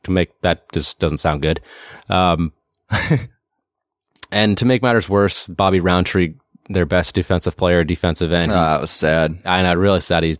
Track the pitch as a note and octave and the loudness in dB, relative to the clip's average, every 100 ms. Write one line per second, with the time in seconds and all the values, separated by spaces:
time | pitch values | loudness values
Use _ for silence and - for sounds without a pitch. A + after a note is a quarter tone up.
0 | - F#2 E2+ _ F2+ E2 - E2+ D#2 - | -2 0 -2 _ -2 -2 -4 -6 -4 -2
1 | E2 D2 D#2+ D2+ D2+ D#2 - - - - | -4 -2 -2 -2 -2 -4 -8 -20 -20 -18
2 | - F#2 F2+ E2 E2 _ _ _ - G#2 | -4 0 2 0 -4 _ _ _ -6 -4
3 | - C#3+ - _ _ _ _ _ _ _ | -2 -2 -4 _ _ _ _ _ _ _
4 | _ - - G2+ G#2+ G2+ B2 B2+ B2 A#2 | _ -20 -6 0 0 2 2 2 2 0
5 | F#2+ G2+ G2+ - - F2 F#2+ F#2 F2+ F2+ | 2 2 2 0 -6 -2 2 2 2 2
6 | F2+ F#2+ F2 - _ _ - G2 E2 F2+ | 2 0 -2 -4 _ _ -6 -2 0 0
7 | F2+ - - F2+ - - F2+ F2 E2 F2 | 0 -2 -2 -2 -2 -2 2 2 0 -2
8 | F2 D#2+ E2 E2+ E2+ F#2+ D#2+ D2+ E2 - | -2 -2 -2 0 0 0 2 0 -2 -2
9 | D#2 D#2+ D#2+ E2 F2+ F#2 F#2 F2 G2 F#2 | 0 2 0 -2 -2 0 2 2 2 2
10 | - E2+ E2 D#2+ | 0 0 0 -4